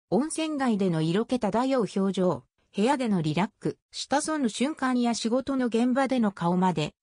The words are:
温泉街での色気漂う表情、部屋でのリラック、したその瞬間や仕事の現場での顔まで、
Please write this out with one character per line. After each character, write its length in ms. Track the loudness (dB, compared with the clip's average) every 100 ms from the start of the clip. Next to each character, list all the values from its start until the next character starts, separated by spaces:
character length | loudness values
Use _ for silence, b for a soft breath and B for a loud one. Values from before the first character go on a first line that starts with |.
| -2
温 160 | 0 0
泉 300 | -4 -4 -2
街 180 | 0 2
で 140 | 2
の 100 | 0
色 240 | 0 0 0
気 140 | -2
漂 420 | 0 0 0 0
う 60 | 0 0
表 180 | -2
情、 320 | 0 0 0 -6 _ _ -2
部 80 |
屋 140 | 0 2
で 100 | 0
の 160 | 0
リ 100 | 0
ラ 140 | 0 -2
ッ 40 | _
ク、 200 | -8 -8 _
し 160 | -12 -2
た 160 | -2
そ 160 | 0 -2
の 100 | -2
瞬 280 | -2 -4 -2
間 260 | -2 0
や 140 | 0 -2
仕 140 | -2
事 280 | -2 -2 -2
の 80 | 0
現 280 | 2 2
場 140 | 2 0
で 120 | 2
の 120 | 0
顔 240 | 0 0 2
ま 160 | 2
で、 220 | 0 -4 -6